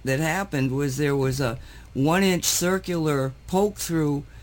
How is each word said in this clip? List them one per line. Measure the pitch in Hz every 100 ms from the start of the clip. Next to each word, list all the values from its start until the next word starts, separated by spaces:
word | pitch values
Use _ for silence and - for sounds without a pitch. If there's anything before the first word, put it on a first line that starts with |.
| 131
that | 135
happened | 160 180 196 143 131
was | 131 143 131
there | 147 139
was | 135 131
a | 127 123 - - -
one-inch | 131 143 180 190 175 -
circular | - 175 190 185 170 156 143 131 131 -
poke | 185 208 -
through | - 165 147 143 - -